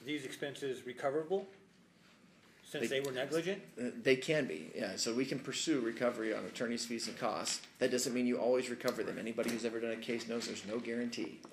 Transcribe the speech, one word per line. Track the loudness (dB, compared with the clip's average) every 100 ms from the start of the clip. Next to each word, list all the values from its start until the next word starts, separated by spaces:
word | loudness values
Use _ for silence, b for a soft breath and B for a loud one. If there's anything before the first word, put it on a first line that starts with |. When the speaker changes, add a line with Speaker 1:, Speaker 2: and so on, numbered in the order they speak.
| -6
Speaker 1:
these | -4 -4
expenses | -4 -6 -2 -4 -4 -6
recoverable | -2 0 0 2 0 0 -14 -20 -20 -20 -20 -20 -20 -20 -20 -20 -20 -8
since | -2 2
Speaker 2:
They | 2
Speaker 1:
they | 0
were |
negligent? | -2 0 0 0 -4 -6 -4
Speaker 2:
Uh, | -4 0
they | 4 6
can | 6 2 2
be, | -2 -6 -4
yeah. | -4 0
So | 0
we | 2 0
can | -2
pursue | -2 -2 2 2
recovery | 2 2 2 2 0
on | 0 -2
attorney's | -4 -2 -2 -2
fees | -4 -4
and | -2
costs. | -2 0 -2 -4 -6 0
That | 2
doesn't | 4 2
mean | 2 2
you | 4
always | 6 4 4
recover | -2 -2 0
them. | -2 -2
Anybody | -4 0 0
who's | 2 0
ever | 0
done | -2
a | -2
case | -2 -2 -2
knows | -4 -2
there's | -6 -4
no | -4
guarantee, | -2 -2 -2 -2 -6 -6 -12